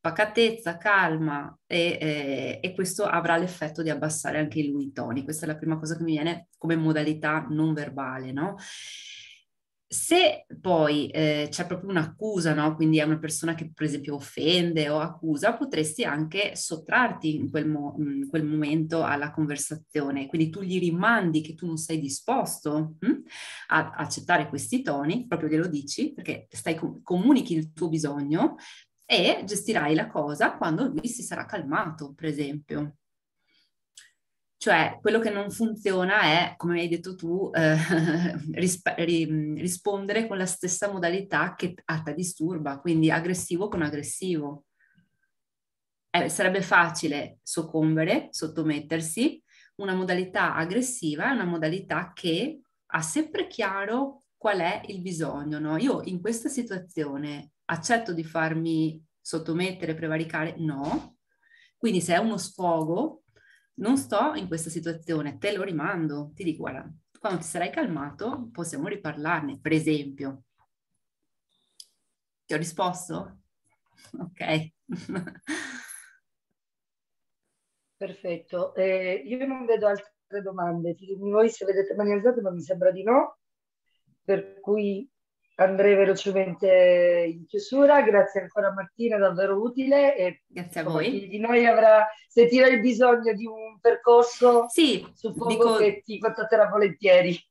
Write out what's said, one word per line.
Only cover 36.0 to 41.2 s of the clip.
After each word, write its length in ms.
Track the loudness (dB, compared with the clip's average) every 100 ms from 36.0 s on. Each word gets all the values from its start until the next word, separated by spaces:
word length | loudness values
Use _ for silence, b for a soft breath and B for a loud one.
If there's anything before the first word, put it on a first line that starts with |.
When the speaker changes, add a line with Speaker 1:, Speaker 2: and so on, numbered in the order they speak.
| 2 2
Speaker 1:
è, 340 | 4 4 2 -4
come 220 | -2 -2
hai 80 | 0
detto 260 | -4 -6
tu, 360 | -10 -4 -4 -2
eh, 220 | 2 4 4
<laughs> 760 | 2 2 2 2 0 -4 -8
risp-, 400 | -2 -2 0 -4 -2
ri-, 560 | 0 0 0 -2 -2 -4
rispondere 680 | -6 -4 -4 -4 -2 -2 -2
con 100 | -4
la 80 |
stessa 480 | -4 -4 -6 -4 -4
modalità 600 | -2 -2 -2